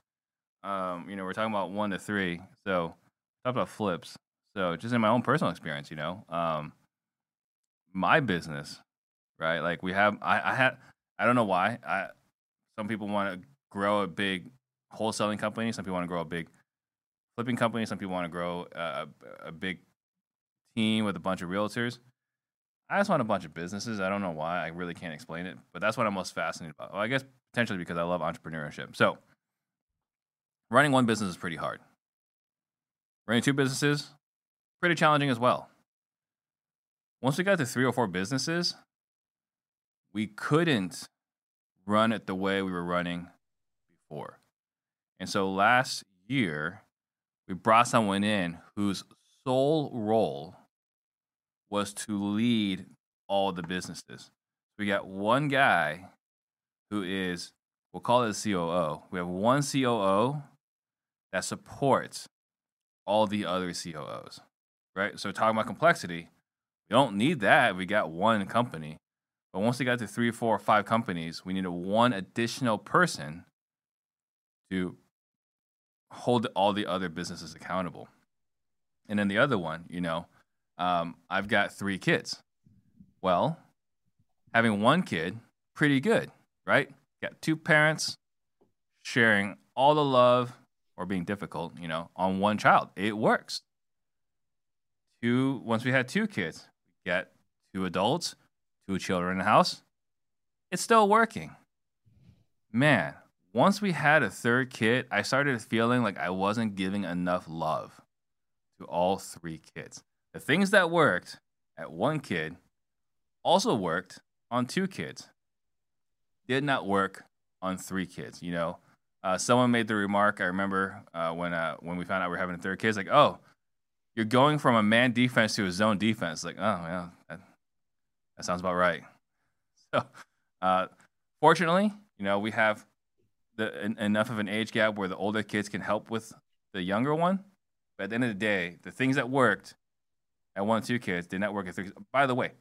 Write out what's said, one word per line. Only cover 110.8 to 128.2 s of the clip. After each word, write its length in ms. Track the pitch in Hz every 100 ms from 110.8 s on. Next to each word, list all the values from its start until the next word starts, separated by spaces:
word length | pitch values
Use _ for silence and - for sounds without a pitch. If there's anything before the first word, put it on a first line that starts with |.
| 175
worked 480 | 170 139 90 - - _ _ _ -
at 160 | 80
one 280 | 80 117 156
kid 360 | - 87 78 - _ _ _ _ _ _ _ _
also 320 | 127 175 233
worked 460 | 135 90 85 - - _ _ -
on 160 | 120 127
two 200 | - 190
kids. 420 | - 76 - - _ _ _ _ _ _ _ _ _ _ _ -
Did 160 | 131
not 220 | 143 131 92
work 380 | 98 98 - - _ _ _
on 160 | 92 92
three 300 | - 95 87
kids, 360 | - 65 -
you 100 | 87
know. 260 | 85 85 87 _ _ _ _
Uh, 160 | 95 92
someone 320 | - 123 123
made 160 | 120 110
the 80 |
remark, 460 | 107 101 101 104 104
I 40 |
remember, 560 | 95 92 98 95 98 101 -
uh, 180 | 85 82
when, 200 | 82 87
uh, 240 | 85 80 73
when 160 | 82 87
we 80 |
found 200 | 85 95
out 40 | 90
we 20 |
were 60 | 87
having 180 | 92 87
a 20 |
third 220 | 95 92
kid, 80 | 113
it's 80 | 101
like, 120 | 90
"Oh, 300 | 127 131 87 _ _ _ _ _ _ _ -
you're 80 |
going 340 | 107 123 143 151
from 160 | 143
a 80 | 117
man 300 | 104 113 127
defense 420 | 113 123 123 110 -
to 100 | 98
a 40 |
zone 280 | 90 107 101
defense." 440 | 107 107 85 80
Like, 140 | 87 -
"Oh, 40 |
yeah, 460 | 95 90 85 90 87 85 -
that, 120 | 82 - _ _ _ _ _ _ _